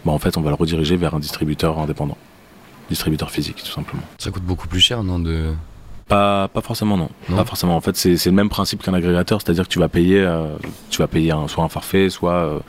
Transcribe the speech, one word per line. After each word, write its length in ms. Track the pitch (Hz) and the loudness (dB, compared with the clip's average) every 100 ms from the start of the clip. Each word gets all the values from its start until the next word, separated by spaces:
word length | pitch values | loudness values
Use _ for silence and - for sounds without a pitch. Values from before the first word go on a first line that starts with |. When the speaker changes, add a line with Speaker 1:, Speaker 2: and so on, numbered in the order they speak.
Speaker 1:
bah, 60 | 80 | -2
en 80 | 76 | 0
fait, 180 | 92 87 | 0 0
on 60 | |
va 80 | 78 | 0
le 60 | 147 | 2
rediriger 400 | 82 82 78 90 | 2 2 2 2
vers 180 | 82 | 2
un 60 | 78 | -2
distributeur 580 | 73 - 76 76 82 78 | -4 -4 -2 0 0 0
indépendant. 400 | 76 76 73 - - - - - - - - | -2 -2 -4 -6 -14 -20 -20 -20 -20 -20 -8
Distributeur 400 | 78 - 78 - | -4 0 -2 -2
physique, 320 | - 73 - | -4 -4 -8
tout 80 | - | -10
simplement. 300 | - 73 - - - | -8 -8 -8 -10 -10
Speaker 2:
Ça 140 | - | -8
coûte 100 | 92 | -6
beaucoup 240 | 90 90 - | -4 -4 -4
plus 120 | 90 | 0
cher, 220 | - 120 | 0 0
non, 160 | 98 87 | -2 0
de 340 | 82 80 80 80 - - - - - | 0 0 -2 -4 -8 -16 -16 -16 0
Speaker 1:
Pas, 420 | 101 101 101 98 | 2 4 2 0
pas 120 | - | -4
forcément, 380 | - 113 104 101 | -4 -2 2 2
non. 100 | 76 - - | 0 -6 -2
Speaker 2:
Non. 60 | 92 | 0
Speaker 1:
Pas 100 | 92 | 0
forcément. 280 | - 90 | 0 0
En 60 | 85 | 2
fait, 160 | - 92 | 0 0
c'est, 220 | 92 87 | 2 4
c'est 100 | 90 | 4
le 80 | 95 | 4
même 140 | 101 | 2
principe 320 | - 98 104 | 0 -4 -4
qu'un 100 | - | -2
agrégateur, 480 | 92 87 87 90 107 | 0 2 2 2 0
c'est-à-dire 240 | - 85 | 2 0
que 80 | 92 | 0
tu 60 | - | 0
vas 100 | 80 | 2
payer, 320 | 87 87 98 | 4 4 4
euh, 280 | 92 82 78 76 78 - - | 4 0 -2 -6 -10 -14 -6
tu 80 | - | -2
vas 100 | 78 | 0
payer 240 | 82 80 | 2 2
un, 160 | 78 73 | 0 -2
soit 160 | - | -2
un 60 | 80 | -2
forfait, 400 | 82 - 95 95 | -4 -2 2 2
soit, 240 | - 87 | 2 0
euh, 240 | 87 80 76 | 0 0 -4